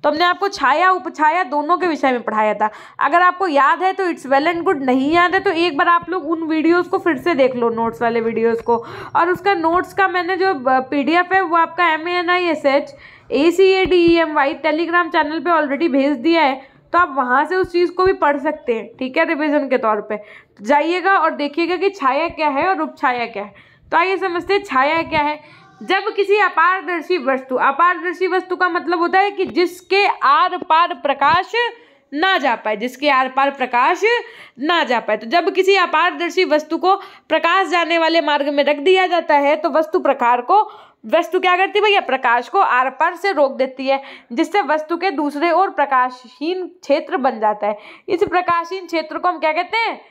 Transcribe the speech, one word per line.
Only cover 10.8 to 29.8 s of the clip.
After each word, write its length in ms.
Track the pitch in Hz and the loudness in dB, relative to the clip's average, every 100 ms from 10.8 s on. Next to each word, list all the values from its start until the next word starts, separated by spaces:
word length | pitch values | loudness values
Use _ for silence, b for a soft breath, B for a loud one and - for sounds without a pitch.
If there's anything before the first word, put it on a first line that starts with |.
पीडीएफ़ 540 | 262 285 269 339 359 | 0 -2 0 0 2
है 60 | 381 | 0
वो 160 | 359 339 | 2 0
आपका 320 | 330 330 349 | 0 0 0
एम 200 | 311 330 | 0 -2
ए 40 | |
एन 180 | 359 339 | -4 0
आई 140 | 359 | 0
एस 220 | 349 311 285 | 0 0 0
एच 300 | 277 285 - B B B | 0 -2 -16 B B B
ए 200 | 262 320 | 0 2
सी 220 | 339 381 | 4 4
ए 120 | 381 | 4
डी 120 | 381 370 | 2 4
ई 200 | 339 339 | 4 4
एम 160 | 320 | 2
वाई 220 | 302 277 | 0 0
Telegram 540 | 320 320 311 330 339 339 | 0 -2 -2 0 0 0
चैनल 320 | 339 302 320 | 0 -2 -2
पे 100 | 285 | 0
already 380 | 330 294 269 330 | 0 0 -2 0
भेज 280 | 269 269 277 | 2 0 0
दिया 260 | 233 330 | 0 2
है, 340 | 294 269 - _ _ | 2 0 -10 _ _
तो 60 | 339 | 0
आप 160 | 349 277 | 0 0
वहाँ 280 | 247 254 | 0 0
से 120 | 302 370 | 2 0
उस 160 | 370 | 0
चीज़ 200 | 339 349 | 0 0
को 120 | 359 | 2
भी 80 | 370 | 2
पढ़ 240 | 381 311 294 | 2 2 0
सकते 380 | 294 302 - | -2 -4 -4
हैं, 220 | 233 208 - | -4 -6 -8
ठीक 180 | 254 262 | -4 -2
है, 80 | |
रिवीजन 440 | 330 311 302 294 277 | 0 0 0 0 0
के 100 | 247 | -2
तौर 220 | 233 214 | 0 -2
पे। 180 | 208 208 B B B _ | -4 -10 B B B _
जाइएगा 560 | 208 285 311 359 359 392 | 0 2 2 0 2 2
और 120 | 320 | 2
देखिएगा 460 | 240 294 294 339 359 | -2 -4 -2 -2 0
कि 140 | 392 | -2
छाया 380 | 392 269 269 330 | 0 -2 0 -4
क्या 200 | 330 302 | -2 -2
है 200 | 269 349 | 0 -2
और 120 | 359 | -2
उपछाया 460 | 311 311 277 247 226 | -4 -2 -2 -2 -6
क्या 160 | 208 | -8
है। 120 | 202 - b b _ | -12 -16 b b _
तो 40 | 311 | 0
आइए 200 | 359 381 | 0 -2
समझते 380 | 370 349 - | -4 -6 -2
हैं 100 | 403 | -2
छाया 380 | 403 262 277 320 | 0 0 0 0
क्या 180 | 330 311 | -2 -2
है। 460 | 294 302 - - - _ | -2 -4 -12 -20 -20 _
जब 320 | 214 381 403 | -4 -2 -2
किसी 240 | 440 381 415 | -4 0 2
अपारदर्शी 800 | 370 - 339 381 320 349 294 359 | 2 2 2 2 -2 -6 -2 -2
वस्तु, 380 | 262 262 262 254 | 0 -2 -2 0
अपारदर्शी 680 | 226 269 349 349 339 339 370 | 0 2 0 2 -4 -4 -2
वस्तु 300 | 370 370 330 | -2 -2 -2
का 120 | 359 | -2
मतलब 300 | 339 269 349 | -2 -2 -2
होता 200 | 339 370 | 2 2
है 120 | 403 | 2
कि 140 | 392 | 0
जिसके 600 | 330 226 349 349 | -4 0 -2 -4